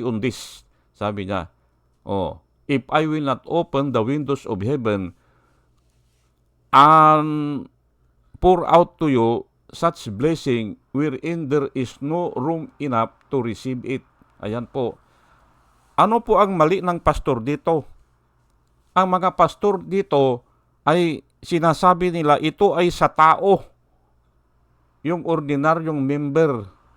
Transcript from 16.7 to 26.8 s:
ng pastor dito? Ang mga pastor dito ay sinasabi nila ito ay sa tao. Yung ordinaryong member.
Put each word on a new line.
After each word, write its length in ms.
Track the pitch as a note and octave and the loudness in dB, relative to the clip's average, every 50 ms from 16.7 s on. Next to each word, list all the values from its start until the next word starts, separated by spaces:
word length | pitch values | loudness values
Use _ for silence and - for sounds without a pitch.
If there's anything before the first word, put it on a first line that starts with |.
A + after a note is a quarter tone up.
| F#3+ F#3+ F3 | 2 0 0
ng 180 | F3+ F3 E3 | -2 -4 0
pastor 400 | - D#3+ D3 - - - C3+ A#2+ | 0 0 0 0 -2 -2 -2 -2
dito? 480 | A2 C3 D3 D3 - E3 E3 D3+ - - - - _ _ _ _ _ _ _ _ _ _ _ _ _ _ _ _ _ _ _ | -2 -4 -6 -4 -2 -2 -2 -2 -4 -8 -14 -20 _ _ _ _ _ _ _ _ _ _ _ _ _ _ _ _ _ _ _
Ang 240 | F#3 F#3 F#3 F3+ F#3 | 0 0 0 0 0
mga 160 | F3 F#3 E3+ | 0 -2 2
pastor 480 | - E3+ D#3+ - - - G#3 G3+ F#3 | 2 2 2 2 0 -2 0 0 -2
dito 640 | E3+ D#3 F3 G3 G3 - - C#3+ C#3 C3+ B2 B2 - _ _ _ _ _ _ _ _ | -4 -4 -4 -4 -2 0 2 2 2 2 0 -2 -6 _ _ _ _ _ _ _ _
ay 400 | C#3+ D#3 F3 F3 E3 D3+ - - _ _ _ | 0 2 2 2 0 -2 -6 -10 _ _ _
sinasabi 720 | - - F3+ E3 D#3+ E3 D#3 - - F3+ F3+ E3+ F3+ F3+ E3 | -8 -4 -2 0 2 2 2 4 4 2 4 2 0 -2 -2
nila 240 | E3+ D#3 D3+ D3 - | 0 2 2 2 2
ito 400 | - D#3 D3+ - G3+ G3 C#3+ E3 | 2 -2 0 2 2 2 2 2
ay 160 | F3+ F3 D#3+ | 0 0 2
sa 160 | - E3 C#3+ | 0 0 0
tao. 560 | - - D#3 D#3+ D#3 - F3+ G3+ G3 - - - _ _ _ _ _ _ _ _ _ _ _ _ _ _ _ _ _ _ _ _ _ _ _ _ _ _ | 2 4 4 4 4 4 4 2 2 2 0 -6 _ _ _ _ _ _ _ _ _ _ _ _ _ _ _ _ _ _ _ _ _ _ _ _ _ _
Yung 220 | - D3 F3 F3 C#3+ | -6 -6 -4 -4 -2
ordinaryong 760 | - E3 D#3+ D3+ C#3+ D3 C#3 C#3+ D#3+ E3 E3 D#3+ D#3+ D#3 D3 C3+ | -2 -2 -2 -2 -4 -4 0 0 0 0 0 -2 -4 -4 -4 -2
member. 640 | C3+ C#3+ D3 D3 C#3+ C#3 D#3+ E3 D3+ C3 A2+ G2+ F#2+ - _ | -2 -2 -4 -4 -2 0 2 2 2 0 -4 -8 -12 -18 _